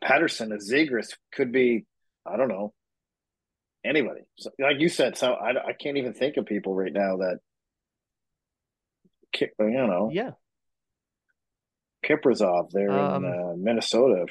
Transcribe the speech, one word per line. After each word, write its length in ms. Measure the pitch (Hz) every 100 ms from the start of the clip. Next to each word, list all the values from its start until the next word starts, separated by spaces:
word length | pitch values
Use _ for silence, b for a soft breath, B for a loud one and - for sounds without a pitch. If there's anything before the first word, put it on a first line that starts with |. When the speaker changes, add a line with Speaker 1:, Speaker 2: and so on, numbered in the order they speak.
Speaker 1:
Patterson, 500 | - 139 165 - 110
a 60 | 104
Zegras 560 | 101 135 156 120 101 - _
could 180 | - 127
be, 340 | 127 123 113 - _ _ _ -
I 120 | 104
don't 100 | 131
know, 240 | 95 104 - _ _ _ _ _ _ _ _ _ _
anybody. 380 | 113 151 107 73 - -
So, 120 | - -
like 200 | 135 139
you 100 | 165
said, 280 | - 127 -
so 160 | 127
I, 360 | - 107 127 -
I 40 |
can't 240 | 117 151 143
even 160 | 123
think 240 | 107 135 147
of 80 | 107
people 280 | 104 95 95
right 180 | 95
now 240 | 98 98 92
that, 220 | 92 90 _ _ _ _ _ _ _ _ _ _ _ _ _ _ _ _ _ _ _
Ki-, 140 | - 143 -
you 100 | 107 127 123
know. 220 | 90 107
Speaker 2:
Yeah. 200 | 165 240 - _ _ _ _ _ _ _ _ _ _ _ _ _ _ _ _ -
Speaker 1:
Kiprazov 640 | 151 143 110 98 87 85
there 200 | 95 101
Speaker 2:
Um, 340 | 98 143 143 90
Speaker 1:
in, 60 |
uh, 200 | 90 90 87
Minnesota 680 | 101 113 - 113 131 92 85